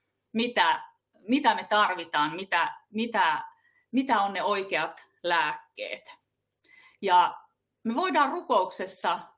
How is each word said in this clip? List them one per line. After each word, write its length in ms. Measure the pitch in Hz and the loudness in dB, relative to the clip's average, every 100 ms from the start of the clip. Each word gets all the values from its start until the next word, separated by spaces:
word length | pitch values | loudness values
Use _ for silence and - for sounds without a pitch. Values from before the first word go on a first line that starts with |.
| _ _ _ | _ _ _
mitä, 500 | 220 240 220 170 156 - _ _ _ - | -4 -2 2 2 2 -6 _ _ _ -2
mitä 280 | 269 240 208 | 2 2 0
me 80 | |
tarvitaan, 720 | - 208 208 175 160 151 151 165 | 0 2 2 0 -4 -2 0 -2
mitä, 380 | 196 180 160 - _ | -2 -2 -2 -6 _
mitä, 560 | 208 226 220 170 151 - _ _ _ _ | -6 -2 0 0 0 -8 _ _ _ _
mitä 300 | 247 262 220 | -2 2 2
on 120 | 202 | 0
ne 100 | 190 | -2
oikeat 640 | 180 202 190 165 165 - - _ | -2 -2 -2 -2 -4 -8 -20 _
lääkkeet. 920 | 175 170 151 - - - 101 - - - _ _ _ _ _ - - _ | -2 0 0 -4 -12 -14 -12 -12 -16 -20 _ _ _ _ _ -20 -20 _
Ja 360 | 196 180 175 - - _ _ _ | 4 4 4 -2 -18 _ _ _
me 120 | 220 247 | -6 -2
voidaan 360 | 370 294 269 | 0 2 2
rukouksessa 880 | 349 339 220 185 - 185 - 196 170 - | 0 0 0 0 -4 -8 -4 -2 -4 -8